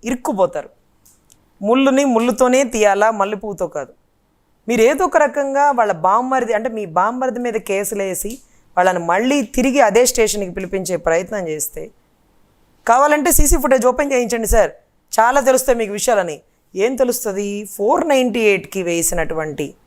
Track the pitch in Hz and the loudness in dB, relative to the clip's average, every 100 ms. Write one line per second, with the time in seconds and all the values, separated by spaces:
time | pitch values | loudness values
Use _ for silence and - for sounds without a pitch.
0 | 226 254 - 208 180 165 - _ _ _ | -6 -4 -4 0 0 -2 -12 _ _ _
1 | _ _ _ _ _ _ 202 254 269 269 | _ _ _ _ _ _ 0 2 4 2
2 | 277 226 240 226 254 254 269 233 208 196 | 2 2 0 0 2 2 0 2 2 4
3 | 214 214 196 214 214 190 175 151 135 _ | 0 0 -4 -4 -10 -8 -8 -8 -12 _
4 | _ _ _ _ _ _ - 233 226 285 | _ _ _ _ _ _ -4 2 4 4
5 | 359 320 294 285 277 269 285 254 214 170 | 0 2 2 0 -2 2 2 2 0 0
6 | 180 214 254 262 233 214 233 226 196 160 | 2 2 2 -2 0 -2 -4 -6 -4 0
7 | 202 254 262 240 247 220 190 196 202 202 | 0 0 -4 -4 -4 -6 -4 -4 -4 -6
8 | 196 180 208 254 _ _ _ - 180 180 | -6 -6 -8 -12 _ _ _ 0 2 2
9 | 170 180 247 285 220 - 262 269 220 202 | 0 0 2 0 0 0 0 4 4 4
10 | 247 - 220 208 190 180 185 190 175 175 | 2 2 0 0 -6 -8 -8 -6 -6 -4
11 | 165 165 190 208 170 156 - - 156 _ | 0 -2 -2 -6 -6 -6 -8 -12 -16 _
12 | _ _ _ _ _ _ _ _ - 240 | _ _ _ _ _ _ _ _ 0 2
13 | 294 302 294 320 302 - 277 262 240 254 | 4 2 4 4 4 4 2 2 2 0
14 | 285 262 240 233 220 233 175 - _ _ | 0 -2 -2 -4 0 2 2 -2 _ _
15 | _ - 226 277 262 254 254 233 220 202 | _ 0 2 2 2 2 2 0 -2 -4
16 | - 214 175 147 _ _ _ 185 220 262 | 0 0 0 -6 _ _ _ -2 -2 0
17 | 254 240 220 190 202 202 214 - 202 311 | -2 -2 -6 -6 -6 -6 -10 -4 0 0
18 | 330 269 247 220 214 196 - 190 175 170 | 2 0 0 0 2 0 -2 -6 -4 -2
19 | 160 - 160 160 156 147 147 - | -2 -2 -4 -4 -6 -6 -10 -10